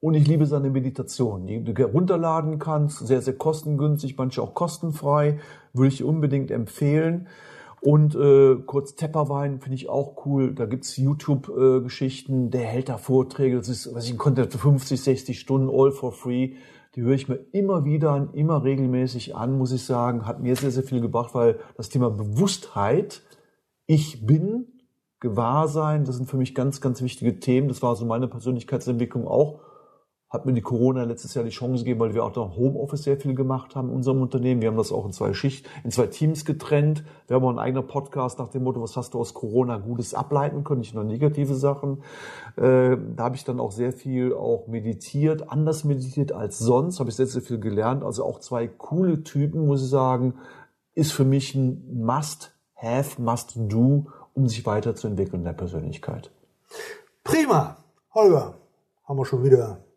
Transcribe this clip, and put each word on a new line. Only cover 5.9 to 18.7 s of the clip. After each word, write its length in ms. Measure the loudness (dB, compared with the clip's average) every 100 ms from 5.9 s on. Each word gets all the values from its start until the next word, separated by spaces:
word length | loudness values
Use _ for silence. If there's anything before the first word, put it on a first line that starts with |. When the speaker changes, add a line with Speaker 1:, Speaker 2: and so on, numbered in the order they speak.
| 4
Speaker 1:
unbedingt 460 | -2 0 2 0 -2
empfehlen. 760 | -4 -6 -2 2 2 2 -2 -6 -20 -20 -20 -20 -2
Und, 340 | 4 6 6
äh, 420 | 4 8 10 8 6
kurz 300 | 2 -4 -4
Tepperwein 680 | -6 -4 -2 -2 -2 -2 -4
finde 140 | -6
ich 140 | -8 -4
auch 360 | -4 -4 -8
cool, 300 | -2 0 0
da 120 | -2 -4
gibt's 300 | -4 -8 -2
YouTube, 520 | 0 0 0 -2 -2
äh, 320 | 4 4 4
Geschichten, 720 | 0 -4 -4 -4 -4 0 0
der 120 | -2
hält 260 | -2 -4 -4
da 80 | -6
Vorträge, 600 | 2 2 2 0 0 0
das 120 | -2
ist, 240 | -8 -8
weiß 120 | -8
ich, 80 | -6
ein 60 | 0
Content 340 | 2 2 0
für 60 | 2
fünfzig, 440 | 4 4 2 -2
sechzig 380 | 0 0 -2 -10
Stunden, 280 | -2 0 2
all 220 | 4 4
for 220 | 4 -6
free, 420 | -8 -4 -2 -2 -4 -20 -20 _
die 80 | -4
höre 120 | 2
ich 140 | 2 0
mir 120 | -6 -4
immer 320 | -2 0 0
wieder 280 | 0 2 2
an, 200 | 2 -2
immer 280 | 0 0 2
regelmäßig 720 | 2